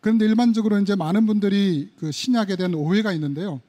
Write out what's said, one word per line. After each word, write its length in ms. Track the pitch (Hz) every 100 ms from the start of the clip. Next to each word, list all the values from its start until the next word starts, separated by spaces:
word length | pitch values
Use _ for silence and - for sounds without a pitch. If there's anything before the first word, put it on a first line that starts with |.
그런데 240 | 214 226 214
일반적으로 540 | 220 240 226 214 202
이제 160 | 196 202
많은 320 | 156 196 220
분들이 640 | 214 202 202 196 156 - _
그 140 | 156
신약에 440 | 143 - 240 196 185
대한 180 | 185
오해가 400 | 165 147 196 214
있는데요. 480 | 170 147 143 196 135